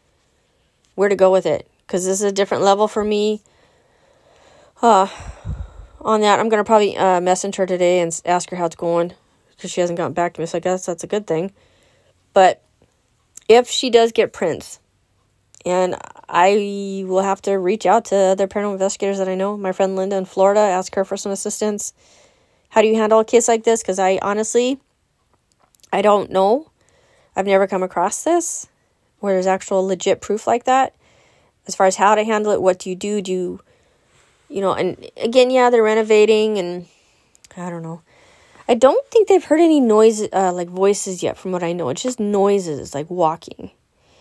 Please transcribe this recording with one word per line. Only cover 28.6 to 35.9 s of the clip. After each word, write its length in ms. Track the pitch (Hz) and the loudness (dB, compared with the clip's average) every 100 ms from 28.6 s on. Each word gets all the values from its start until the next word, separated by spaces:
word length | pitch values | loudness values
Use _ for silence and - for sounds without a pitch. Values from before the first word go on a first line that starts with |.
| - _ _ _ _ _ | -14 _ _ _ _ _
where 120 | 202 | -2
there's 140 | 190 185 | 0 0
actual 400 | 190 - 196 190 | -2 -2 -2 -2
legit 340 | 185 196 - | -2 -2 -2
proof 260 | - 208 - | -2 -6 -2
like 180 | 240 | -2
that. 300 | - 262 262 - _ _ _ _ _ _ - | 0 0 0 -6 _ _ _ _ _ _ -10
As 80 | |
far 120 | - 190 | 0 0
as 100 | 185 | 4
how 180 | 196 | 2
to 80 | 214 | 2
handle 300 | 214 214 214 | 2 -2 0
it, 80 | 202 | 0
what 180 | 185 185 | 0 -2
do 120 | 196 | -4
you 60 | 185 | -8
do? 260 | 208 208 | -6 -6
Do 100 | 180 | -4
you, 280 | 185 180 185 _ _ _ _ _ _ _ _ - | -6 -6 -10 _ _ _ _ _ _ _ _ -14
you 120 | 202 | -4
know, 140 | 190 | -2
and 360 | - - - - - | -2 -4 -6 -14 -8
again, 340 | 240 254 247 | -2 2 4
yeah, 200 | 262 247 | 4 4
they're 120 | 240 | 4
renovating, 760 | 214 | 2